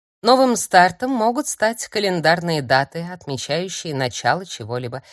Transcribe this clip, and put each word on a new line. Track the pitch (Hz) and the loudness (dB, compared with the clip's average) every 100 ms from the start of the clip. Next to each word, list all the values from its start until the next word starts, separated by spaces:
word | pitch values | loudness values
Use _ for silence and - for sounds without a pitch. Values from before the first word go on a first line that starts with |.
| _ _ | _ _
Новым | 220 262 262 233 | 2 4 4 2
стартом | - 185 180 175 254 | 4 6 6 4 -4
могут | 262 220 247 294 | 0 0 0 -4
стать | - 214 226 - | -2 -2 -2 -6
календарные | 226 202 180 156 175 170 160 | -4 -2 2 2 2 2 -2
даты, | 127 135 139 165 170 | 2 2 0 -6 -10
отмечающие | 180 - 131 - 151 185 175 175 | -12 -8 -8 -4 -4 -4 -8 -6
начало | 139 131 - 120 156 | -4 -4 -2 -2 -2
чего-либо: | 185 - 107 123 123 131 - | -4 -12 -8 -8 -8 -10 -14